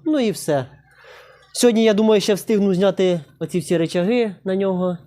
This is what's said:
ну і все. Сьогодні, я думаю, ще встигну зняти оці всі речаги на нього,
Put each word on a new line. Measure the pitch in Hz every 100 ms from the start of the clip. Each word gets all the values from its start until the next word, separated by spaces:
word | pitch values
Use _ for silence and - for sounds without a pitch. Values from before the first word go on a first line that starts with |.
| 320
ну | 302
і | 226
все. | 170 - 147 127 - _ _ - - - - _
Сьогодні, | - 240 220
я | 220
думаю, | 202 220 214
ще | 185
встигну | 196 - 220 202
зняти | 180 196 190 185 175 143 _
оці | 156 180
всі | 143 175
речаги | 165 180 180 247 226 175
на | 190 190
нього, | 196 180 180 175